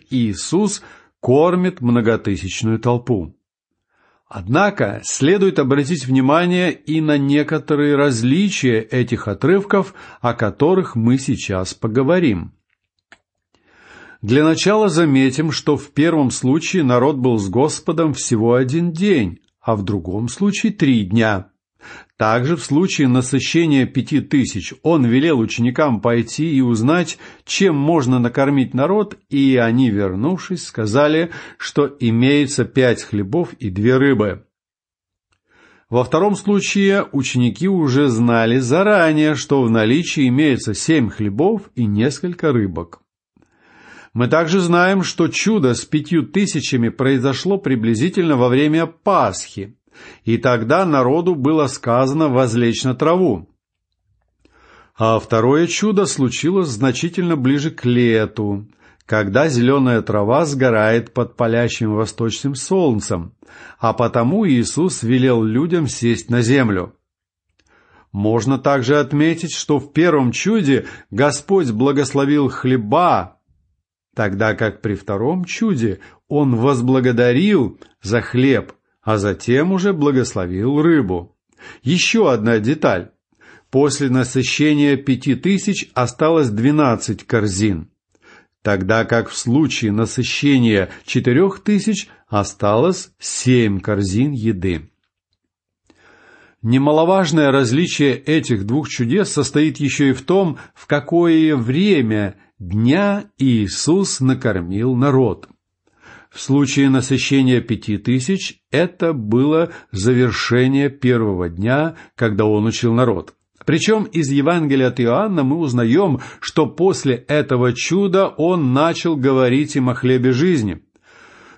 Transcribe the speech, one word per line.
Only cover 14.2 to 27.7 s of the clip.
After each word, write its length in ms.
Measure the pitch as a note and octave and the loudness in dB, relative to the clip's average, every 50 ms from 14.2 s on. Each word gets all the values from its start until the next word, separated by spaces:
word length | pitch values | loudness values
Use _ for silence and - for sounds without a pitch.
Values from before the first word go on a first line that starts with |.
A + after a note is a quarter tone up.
Для 220 | - G2+ A#2+ C#3+ D3+ | -2 2 2 4 4
начала 460 | D#3+ D#3+ D#3+ - F3+ G#3 A3 G#3+ G3 | 4 2 2 0 2 2 2 2 2
заметим, 600 | D#3 D#3+ E3+ D#3 C3+ C3+ C3+ C3+ C3 - D#3 D#3+ | 2 2 2 4 4 4 4 2 0 0 -2 -2
что 280 | B2 - - - D3 | -4 -4 -2 -2 -2
в 140 | A2+ - - | -2 -4 -6
первом 380 | _ C#3 D3+ E3+ E3 D#3 C#3 A#2+ | _ 0 2 2 2 2 0 0
случае 540 | B2 - - B2+ C#3 E3 D#3+ - - F#3 D3+ | -2 -2 0 0 0 0 0 -2 -2 0 2
народ 320 | B2+ B2 B2 B2 D3 D3+ | 2 2 4 2 2 0
был 220 | C3 B2 C3 A#2+ | 0 0 0 0
с 100 | A2 G2 | 0 -2
Господом 640 | F#2+ F2+ A#2+ C#3 D#3 - - - - F3 D#3+ E3 D#3 C3 | -2 0 0 0 0 -2 -4 -6 -4 -2 0 0 -2 -2
всего 420 | - - - B2 G#2+ A2 A#2 B2 | -4 -4 -2 -2 0 2 2 2
один 360 | B2+ C3+ B2+ C#3 E3+ F3 F3 | 2 2 0 -2 -2 -2 -2
день, 480 | D#3 D#3+ G3 G#3 F#3 C#3+ G#2+ F2 E2+ - _ _ _ _ | -2 -2 0 2 2 2 0 -2 -6 -12 _ _ _ _
а 160 | _ - A2+ | _ -2 -2
в 60 | G#2 G2 | -2 -2
другом 440 | F2+ G2+ G2 D#2+ F2 F2+ G#2 A#2+ | -4 -4 -4 -4 -6 -6 -6 -6
случае 460 | A#2+ - - G3 G#3 G3 - - A3 G#3 | -6 -4 -2 -2 -2 -2 0 -4 -4 -2
три 320 | - - C#3 B2+ A2+ G2+ | 0 0 2 2 2 0
дня. 460 | F2+ G2+ A#2+ - - G#2 F#2 G2 - _ _ _ _ _ _ - - - - - _ _ | 0 0 2 2 2 0 -2 -6 -12 _ _ _ _ _ _ -20 -20 -20 -20 -20 _ _
Также 400 | _ A2 G#2+ A2+ B2 B2 D3 F3 | _ 0 0 2 0 0 -2 -2
в 40 | E3 | -4
случае 460 | - - C#3 D3+ F#3+ F#3 - - C#3+ | -2 -2 0 0 0 0 0 0 2
насыщения 800 | B2+ B2 B2+ B2+ - - C3+ B2+ - - E3 E3+ D#3+ C#3+ C3+ B2 | 2 2 2 0 0 -2 -2 -2 0 0 0 2 4 2 2 2
пяти 340 | - - C3+ A2 - D#3 C3+ | 0 -2 -6 -4 -2 -2 -2
тысяч 540 | - - - C#3 A#2 - - G2+ E2 - - - - | -2 0 0 0 0 0 -4 -8 -10 -12 -16 -4 -2
он 220 | D#3 E3+ D#3+ B2+ | 0 2 2 2
велел 340 | A#2 A#2 A#2+ D3 E3+ D#3 B2 | 2 2 2 2 2 2 0
ученикам 640 | A2 G#2+ - - A#2 B2+ B2+ D#3+ D#3 C#3+ A#2+ G2+ | 0 -2 -2 -2 -2 -2 0 0 0 0 0 -2
пойти 520 | G2+ A#2+ A#2 A#2+ A#2 A#2 - - D3+ E3+ D3+ | 0 0 0 0 -2 -4 -6 -6 -4 -2 0
и 60 | C3 | 0
узнать, 580 | C3 B2 A#2 G#2+ A2 C3+ D#3+ F3+ F3 E3+ - - - - - _ _ | 0 0 0 0 0 0 0 0 -2 -4 -8 -16 -20 -20 -20 _ _
чем 320 | - - - G3 F#3+ | -10 -2 0 2 2